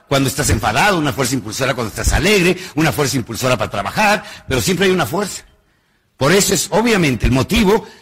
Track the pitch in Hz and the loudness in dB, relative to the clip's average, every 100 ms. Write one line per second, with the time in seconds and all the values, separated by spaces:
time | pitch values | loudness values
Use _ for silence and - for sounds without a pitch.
0 | _ 139 135 - 117 107 107 117 202 180 | _ 0 0 -2 0 0 0 2 2 2
1 | 147 127 123 131 107 101 131 127 110 - | 0 -2 -2 -2 -6 -4 -4 -2 -6 -4
2 | 107 107 170 208 180 180 - - 160 117 | 0 2 2 2 2 0 -4 -2 0 0
3 | 139 127 110 110 127 120 101 104 98 175 | -2 -2 -4 -4 -2 0 -2 -4 -4 0
4 | 214 208 - - - 127 160 175 196 185 | 0 0 -4 -18 -4 -2 0 0 2 2
5 | 104 170 208 - - _ _ _ _ _ | 0 -2 -6 -8 -18 _ _ _ _ _
6 | _ _ 135 196 190 - - 170 233 208 | _ _ 2 4 2 -2 0 0 2 2
7 | 156 117 120 131 - 226 190 220 - - | 2 2 2 2 2 2 4 2 -2 -18